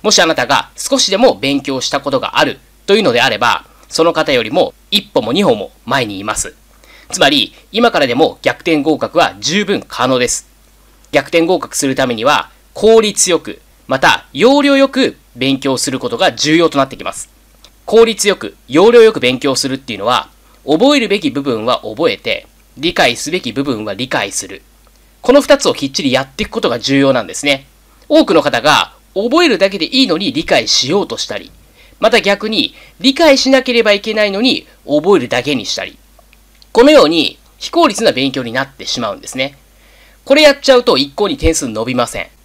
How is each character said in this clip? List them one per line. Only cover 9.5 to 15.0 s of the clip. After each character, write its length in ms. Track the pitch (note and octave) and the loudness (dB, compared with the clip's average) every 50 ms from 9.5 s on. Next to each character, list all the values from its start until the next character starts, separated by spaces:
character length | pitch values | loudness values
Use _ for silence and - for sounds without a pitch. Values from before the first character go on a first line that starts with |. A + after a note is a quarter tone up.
| D#3+ G#3 G#3 | -2 -2 -2
分 180 | F3+ G3+ C3+ - | -2 -4 -4 -6
可 180 | _ - - A#2+ | _ -6 -4 -2
能 140 | B2+ C3 B2 | 0 0 0
で 80 | B2 | 0
す。 200 | A#2 - - - _ _ _ _ _ _ _ _ _ _ _ _ _ | -2 -4 -8 -10 _ _ _ _ _ _ _ _ _ _ _ _ _
逆 180 | - C#3+ C#3 - | -2 -2 -2 0
転 180 | - E3+ E3 | 0 0 2
合 100 | E3 F#3 | 2 0
格 180 | D#3+ - - - | -2 -4 -6 -6
す 120 | - D3 | -4 -2
る 80 | C3+ C3 | -2 0
た 100 | C3+ C3+ | -2 -2
め 80 | B2 A#2+ | -2 -2
に 120 | G#2+ A2+ | -2 0
は、 260 | C#3 D3 G#2 - - _ _ _ _ _ | 0 0 0 -2 -8 _ _ _ _ _
効 260 | - - A3 A3+ A3+ | 0 4 6 6 6
率 300 | A3 G#3 G3+ - - F#3 | 4 2 -2 -2 -2 0
よ 80 | E3+ D#3 | 0 -2
く、 200 | - A2 E2 - _ _ _ _ _ | -2 -8 -14 -14 _ _ _ _ _
ま 120 | - C3 C3+ | -6 -4 2
た 260 | - E3 G2+ - - _ | 2 2 2 2 -4 _
要 300 | - C3+ F#3+ B3 C#4 C#4+ | -4 2 4 4 4 4
領 160 | C#4 C#4+ C#4 | 4 2 4
よ 100 | C4+ C4+ | 4 2
く 300 | C4+ - C4 | 2 2 -2